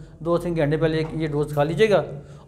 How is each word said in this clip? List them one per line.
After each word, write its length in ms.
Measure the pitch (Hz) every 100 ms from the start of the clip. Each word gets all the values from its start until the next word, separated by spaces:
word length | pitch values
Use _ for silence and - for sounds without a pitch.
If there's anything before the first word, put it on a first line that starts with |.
| - -
दो 160 | 156 170
तीन 160 | 175
घंटे 220 | 165 143 156
पहले 240 | 165 160
एक 80 | 160
ये 120 | 160 156
डोज 260 | 147 147
खा 80 | 147
लीजिएगा।" 420 | 147 165 220 185 143 - - -